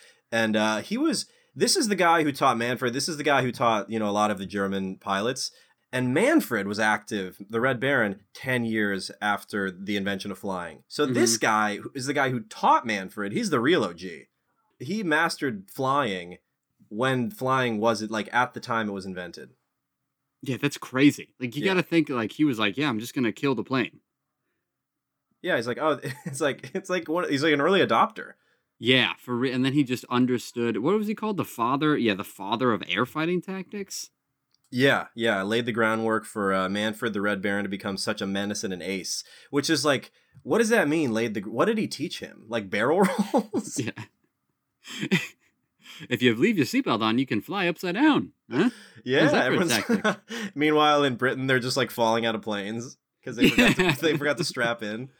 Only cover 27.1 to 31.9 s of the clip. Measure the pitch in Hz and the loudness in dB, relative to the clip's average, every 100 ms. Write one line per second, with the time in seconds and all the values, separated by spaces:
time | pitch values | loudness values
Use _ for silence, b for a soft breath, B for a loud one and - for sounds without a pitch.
27.1 | 170 175 139 160 143 151 190 120 113 110 | -2 0 2 4 4 4 4 4 4 2
28.1 | - - - _ _ _ - 113 131 101 | -2 -14 -16 _ _ _ -4 2 4 4
29.1 | 85 - 120 131 127 131 139 123 123 - | -2 -6 -2 0 0 2 2 0 -2 0
30.1 | 123 123 123 - 120 117 107 139 214 208 | 2 2 2 -4 -4 -2 0 0 0 0
31.1 | 220 214 190 120 - 117 139 151 | -4 -4 -4 -4 -2 0 2 2